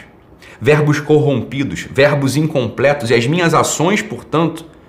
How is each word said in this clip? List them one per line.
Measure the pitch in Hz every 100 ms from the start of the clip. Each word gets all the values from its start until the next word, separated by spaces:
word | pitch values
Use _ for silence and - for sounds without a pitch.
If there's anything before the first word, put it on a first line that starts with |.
| - - _ - - -
verbos | 113 151 147 147
corrompidos, | 151 151 143 123 107 135 139 - -
verbos | - 143 147 135 135
incompletos, | 156 139 110 - 139 143 113
e |
as | 120 120
minhas | 143 160
ações, | 139 - - 165 208
portanto, | - 120 - 151 165 - - -